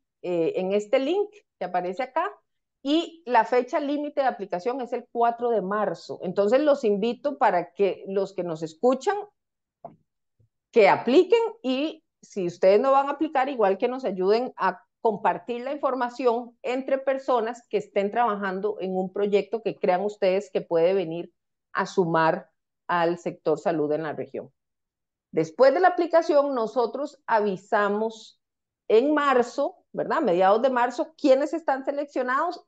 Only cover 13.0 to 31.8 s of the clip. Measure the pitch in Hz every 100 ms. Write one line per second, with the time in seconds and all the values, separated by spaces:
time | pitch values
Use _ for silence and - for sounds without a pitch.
13 | 277 294 311 277 262 254 196 190 240 254
14 | 247 185 185 226 254 - 185 180 _ _
15 | 226 208 190 180 - 240 254 294 277 262
16 | 240 240 247 233 240 _ 226 262 262 269
17 | 269 269 269 247 220 247 _ 202 - 202
18 | 202 220 233 202 196 190 208 - 185 185
19 | 185 202 202 196 196 226 202 - 180 180
20 | 208 - 190 190 196 196 180 165 170 196
21 | 160 170 - _ _ _ _ - 185 -
22 | 170 165 160 180 - _ _ _ - 175
23 | 170 175 175 - 165 156 185 160 147 151
24 | 156 135 123 110 135 _ _ _ _ _
25 | _ _ _ 156 156 - 262 311 370 349
26 | 339 330 339 294 285 254 214 254 233 262
27 | 285 - - 220 208 180 - 208 202 208
28 | 226 226 - _ _ _ _ _ - 220
29 | 285 294 285 247 240 - 311 - _ 175
30 | 165 277 233 175 190 226 262 247 247 262
31 | 311 - 294 262 294 330 311 269